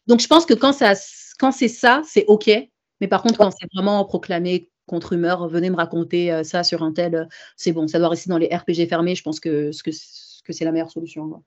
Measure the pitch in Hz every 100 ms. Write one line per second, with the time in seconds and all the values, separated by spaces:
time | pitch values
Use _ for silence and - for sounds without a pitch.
0 | - 233 - 320 330 220 277 277 214 196
1 | - - - - 262 262 233 - 240 277
2 | 311 202 208 214 220 220 269 _ _ _
3 | 196 196 233 220 202 - 180 185 196 208
4 | 196 175 - 170 180 180 - _ - 170
5 | - 175 170 180 170 170 185 170 165 165
6 | 170 175 175 160 160 175 170 165 160 156
7 | 175 165 165 - - - 175 165 156 165
8 | 165 170 180 165 165 175 - 170 170 165
9 | 175 180 156 156 165 151 147 147 160 156
10 | - - - - - - 165 165 160 160
11 | 165 156 156 -